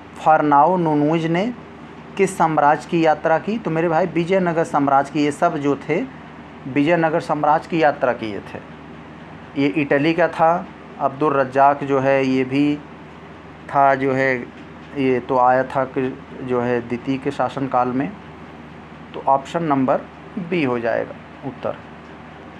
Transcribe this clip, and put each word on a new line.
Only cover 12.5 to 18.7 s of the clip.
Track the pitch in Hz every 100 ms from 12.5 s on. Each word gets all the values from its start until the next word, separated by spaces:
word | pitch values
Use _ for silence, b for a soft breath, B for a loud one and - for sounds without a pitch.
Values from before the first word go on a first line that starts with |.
| 139 147 147 - - - - - - - - -
था, | 143 139 135
जो | 135
है | 131 135 123 120 - - - - 143
ये | 131 123
तो | 123 131
आया | 123 127
था | 131 143 131
कि | 139 131 135 - -
जो | 131 123
है | 120 120 117
द्वितीय | 120 131 135
के | 139
शासनकाल | 139 127 139 135 123 127
में। | 127 170 190 - - - - -